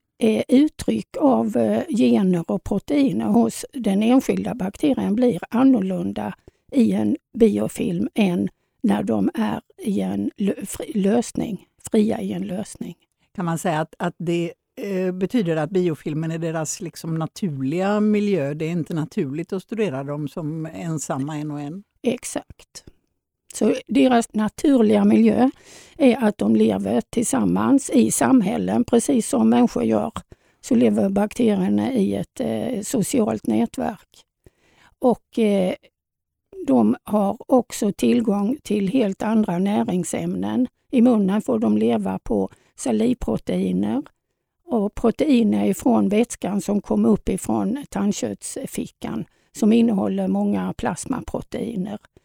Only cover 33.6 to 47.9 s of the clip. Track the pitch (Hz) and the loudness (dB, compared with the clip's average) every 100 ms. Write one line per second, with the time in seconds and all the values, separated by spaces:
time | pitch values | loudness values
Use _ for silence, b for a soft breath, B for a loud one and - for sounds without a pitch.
33.6 | 233 - - 214 _ _ _ _ _ b | -2 -4 -6 -8 _ _ _ _ _ b
34.6 | b b b b 254 214 _ - 214 202 | b b b b 0 0 _ 0 2 2
35.6 | 180 - _ _ _ _ _ _ _ 381 | 0 -4 _ _ _ _ _ _ _ -8
36.6 | 285 254 214 247 - 208 196 208 - 262 | 2 4 4 2 0 0 0 -2 2 2
37.6 | - - 214 - 240 240 214 196 202 294 | 2 -2 -4 0 2 2 2 0 0 -4
38.6 | - 208 196 262 208 190 214 220 208 175 | -4 -2 0 0 0 -2 0 0 2 0
39.6 | 196 220 226 180 170 - 170 185 196 220 | 0 0 0 -2 -2 -4 -4 -4 -2 -2
40.6 | 254 _ _ 254 240 220 190 208 - 226 | -2 _ _ 4 4 4 2 0 0 0
41.6 | 220 214 226 - 196 190 - 104 190 b | 0 2 2 0 -2 -6 -4 -2 -2 b
42.6 | b b 262 214 226 254 - 220 - 180 | b b -2 0 0 0 -2 -4 -2 -2
43.6 | 190 180 208 240 - _ _ _ _ _ | -2 -2 -2 -4 -6 _ _ _ _ _
44.6 | 349 233 202 - 233 - 311 247 214 208 | -6 -4 -4 -2 -2 0 2 2 2 0
45.6 | 208 190 269 220 196 208 240 - - 202 | 0 0 0 2 2 0 -2 -4 -6 -4
46.6 | - 202 - 214 226 202 - 190 - 220 | -2 -4 -2 0 2 2 0 -4 -2 -2
47.6 | 196 269 262 | -2 -6 -6